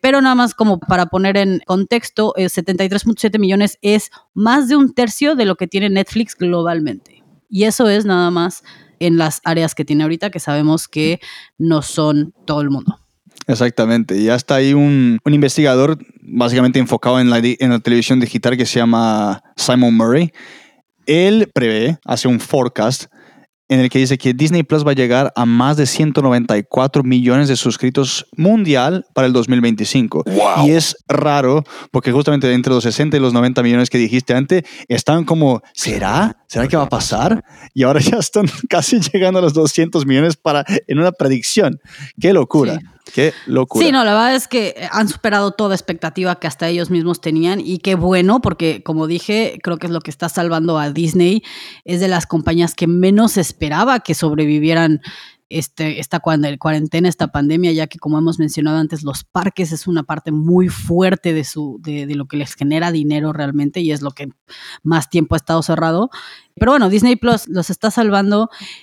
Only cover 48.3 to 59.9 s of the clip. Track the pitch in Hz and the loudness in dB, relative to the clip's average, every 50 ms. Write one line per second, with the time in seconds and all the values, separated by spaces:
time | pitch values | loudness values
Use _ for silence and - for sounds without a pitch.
48.3 | 220 254 247 220 170 - 175 160 151 - - - 160 156 156 156 175 175 - - | 2 2 2 -2 -4 -2 -2 -2 -2 -4 -6 -6 -4 -4 -2 -2 -4 -6 -4 -2
49.3 | 208 214 226 - - 156 _ 180 175 - 170 175 170 165 - - 151 _ - 170 | -2 -2 -2 -2 -6 -8 _ -8 -8 -6 -6 -6 -6 -6 -8 -10 -10 _ -8 -6
50.3 | - 190 170 170 165 160 160 170 165 156 147 147 139 151 170 160 156 185 175 175 | -4 -2 -2 -2 0 0 0 0 -2 -2 -2 -4 -4 -2 -2 0 2 2 2 4
51.3 | 196 220 - - - - - - - - _ - 180 175 190 190 185 170 160 - | 2 0 -4 -8 -18 -18 -18 -20 -20 -20 _ -8 -4 -2 -2 0 -2 -2 -4 -2
52.3 | - 165 151 - 165 170 175 165 - - 175 165 170 180 185 190 196 208 226 220 | -4 -2 -2 0 0 0 0 0 -2 -2 -2 0 0 2 2 4 4 4 2 2
53.3 | - 202 170 - - _ 165 147 151 160 214 262 262 233 - - 156 - 170 156 | 2 0 -2 -2 -6 _ -6 -4 -2 0 0 0 0 -2 -2 -4 -4 -2 0 -2
54.3 | 151 151 156 147 151 151 151 160 165 165 165 160 156 147 - - - - - - | 0 0 0 0 0 0 2 2 2 2 2 2 2 0 -2 -12 -20 -20 -20 -20
55.3 | _ _ _ _ - 160 151 - _ - 160 156 151 143 160 - - 170 - 165 | _ _ _ _ -8 -8 -8 -8 _ -8 -6 -6 -6 -8 -8 -6 -6 -4 -2 0
56.3 | 160 151 147 143 143 135 - 160 156 156 151 151 - 165 180 180 165 _ 165 147 | 0 0 0 -2 -4 -4 -4 -2 -2 -2 -2 -2 0 0 0 0 0 _ -6 -4
57.3 | _ 147 143 147 156 170 180 175 160 156 156 151 - 165 - 147 151 156 160 165 | _ -2 0 0 0 0 0 0 0 0 -2 -6 -8 -12 -6 -2 -2 0 0 0
58.3 | 165 - 156 151 - 160 151 151 156 160 160 151 165 151 151 143 135 - - _ | 0 0 -2 -2 -2 -2 -2 0 0 0 -2 -2 -4 -8 -8 -8 -10 -10 -14 _
59.3 | _ 185 175 196 - - 185 156 165 151 - 185 | _ -4 -4 -4 -4 -4 -6 -6 -6 -8 -6 -4